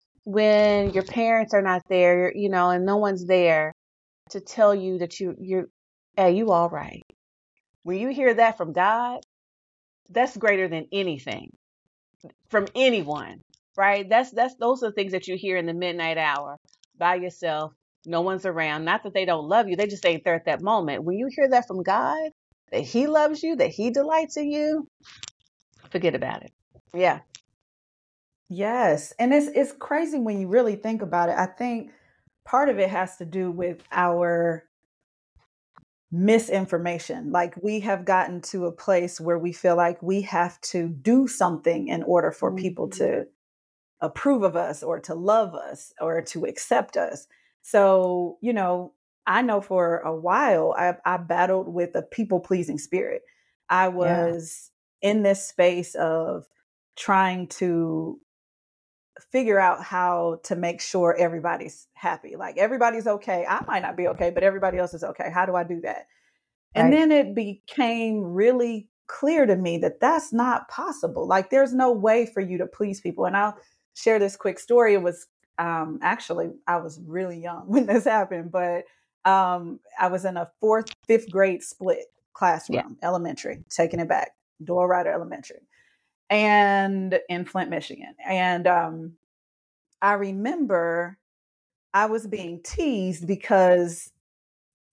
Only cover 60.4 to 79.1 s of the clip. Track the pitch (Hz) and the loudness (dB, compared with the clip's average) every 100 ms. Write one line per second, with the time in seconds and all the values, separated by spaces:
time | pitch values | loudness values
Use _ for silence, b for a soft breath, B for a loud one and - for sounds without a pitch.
60.4 | - 175 175 175 - 185 170 170 170 165 | -6 -4 -4 -6 -4 2 2 4 2 0
61.4 | 170 165 160 - _ _ 180 - 156 175 | -4 -4 -8 -16 _ _ -6 -6 -10 -12
62.4 | 185 170 220 254 233 226 220 202 214 180 | -8 0 0 2 0 0 -2 -2 -2 -4
63.4 | - 208 - 196 190 180 180 - 175 175 | -2 -4 -2 -4 -4 -2 -2 0 -2 2
64.4 | 190 196 190 180 180 160 165 - - 180 | 2 2 0 0 -4 -6 -10 -8 -4 0
65.4 | 185 180 170 170 - - - _ _ _ | 0 0 -2 -6 -6 -8 -14 _ _ _
66.4 | _ _ _ 220 254 302 311 294 202 208 | _ _ _ 4 6 6 6 4 4 -2
67.4 | 208 196 - - 233 233 226 214 175 180 | -6 -8 -6 -2 0 0 -2 -2 -2 2
68.4 | 233 254 240 220 - _ - - 285 330 | 4 4 0 -4 -10 _ -18 -2 2 4
69.4 | 233 185 175 170 151 - 262 320 - 226 | 4 4 0 -2 -2 2 2 2 0 0
70.4 | 247 233 - - 339 285 170 - 156 190 | 0 0 -4 -8 -8 -6 -6 -4 0 0
71.4 | 190 269 262 254 254 226 214 226 226 196 | 4 4 4 4 2 4 4 4 2 -4
72.4 | 185 180 - - 208 196 175 175 185 196 | -4 -4 -6 -4 -6 -4 -8 -4 -2 0
73.4 | 208 208 b b b - 226 220 196 202 | -2 -4 b b b -2 2 2 2 -2
74.4 | 196 180 - 240 220 196 175 170 - _ | -6 -6 2 4 6 4 2 -4 -12 _
75.4 | _ - 170 165 156 151 175 233 - 170 | _ -6 -4 -4 -6 -4 -2 -2 -6 -6
76.4 | 170 - - 175 165 160 165 175 185 170 | -6 -6 -4 -4 -4 -14 -10 -8 -8 -8
77.4 | 175 170 180 254 202 226 233 220 190 175 | -12 -12 0 0 2 2 2 0 -2 -6
78.4 | 170 180 175 175 b b b | -6 -4 -2 -4 b b b